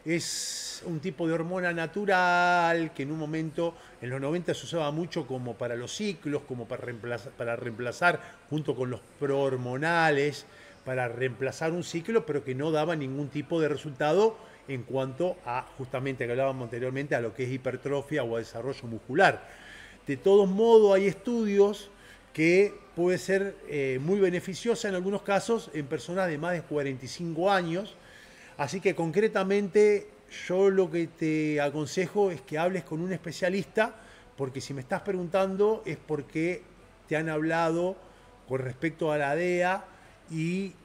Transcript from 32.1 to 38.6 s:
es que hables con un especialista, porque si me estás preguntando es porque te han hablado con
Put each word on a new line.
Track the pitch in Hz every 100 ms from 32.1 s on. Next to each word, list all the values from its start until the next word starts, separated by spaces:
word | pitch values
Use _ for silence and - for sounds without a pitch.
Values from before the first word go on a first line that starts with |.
| 208 196
es | 151
que | - 151
hables | 175 185
con | - 156
un | 180
especialista, | 165 170 - 185 196 - - 226 - - - - -
porque | 135 135
si | -
me | 139
estás | 127 190
preguntando | - 185 175 190 190 190 208 220 180
es | 147
porque | - 151 131 156 165 180 - - - - -
te | 151
han | 165
hablado | 156 160 165 165 165 180 196 - - - - -
con | 131